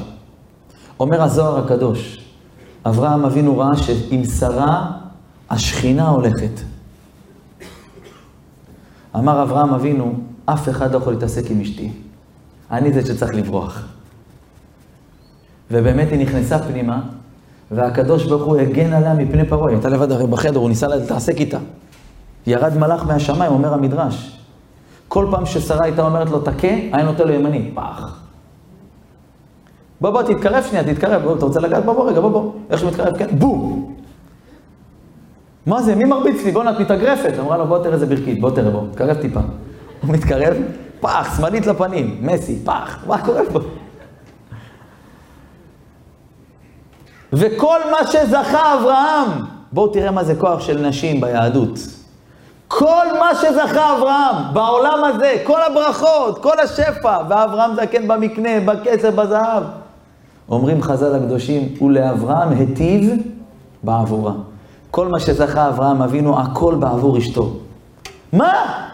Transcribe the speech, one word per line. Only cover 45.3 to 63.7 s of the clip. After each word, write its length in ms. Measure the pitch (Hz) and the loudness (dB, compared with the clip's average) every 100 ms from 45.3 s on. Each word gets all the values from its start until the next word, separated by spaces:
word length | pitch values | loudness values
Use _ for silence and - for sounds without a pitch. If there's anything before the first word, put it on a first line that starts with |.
| - - - - - - - - - - _ - _ - - - - - - - | -20 -20 -20 -20 -20 -20 -20 -20 -20 -20 _ -20 _ -20 -20 -20 -20 -20 -20 -4
וכל 460 | 135 214 220 294 330 311 | 0 2 2 2 2 2
מה 160 | 320 269 | 0 2
שזכה 680 | 311 262 277 254 294 311 | 2 2 0 2 2 2
אברהם, 720 | 277 247 269 302 302 247 147 107 - - | 2 2 2 2 0 0 -4 -8 -14 -6
בואו 160 | 147 208 | 0 0
תראה 220 | 202 196 | 0 0
מה 140 | 190 | 0
זה 100 | 160 | -2
כוח 260 | 156 185 165 | 0 0 0
של 260 | - 147 143 | -2 -2 -2
נשים 340 | 135 165 143 | -2 -2 -2
ביהדות. 580 | 123 120 117 139 113 - - - - - _ - - - - | 0 0 2 2 0 -4 -14 -18 -20 -20 _ -20 -20 -18 -4
כל 360 | - 302 339 339 339 | 2 4 4 2 2
מה 140 | 339 | 2
שזכה 640 | 294 311 277 294 285 302 262 | 2 2 2 2 2 2 2
אברהם 560 | 262 277 269 190 139 | 2 2 2 0 -2
בעולם 500 | 190 226 240 285 302 | 0 2 2 2 2
הזה, 300 | 294 220 277 240 | 0 2 2 2
כל 140 | - 311 | 2 2
הברכות, 800 | 320 285 294 - 311 311 233 - | 2 2 0 2 2 4 2 0
כל 180 | 294 311 | 2 2
השפע, 580 | 277 - 302 - 240 185 160 | 2 0 -2 0 0 0 2
ואברהם 420 | 202 220 208 233 220 | 2 2 2 0 0
זקן 320 | 220 240 214 | 0 0 0
במקנה, 520 | 220 214 214 233 220 | 0 0 -2 0 0
בכסף, 500 | 196 208 233 220 220 | 0 0 0 2 2
בזהב. 480 | 208 202 214 226 220 151 - - - - _ - - - | 2 2 2 0 -2 -4 -10 -20 -20 -20 _ -20 -14 -4
אומרים 340 | 117 135 156 | 0 2 0
חז"ל 320 | - 131 143 | 0 0 2
הקדושים, 600 | 139 120 127 120 147 135 - | 0 0 -2 -2 -2 -2 0
"ולאברהם 640 | 139 135 131 113 117 160 170 135 | 2 4 2 0 0 0 2 2
היטיב 540 | 135 135 165 202 208 240 - - - - - | 0 0 2 4 2 0 -4 -12 -18 -20 -20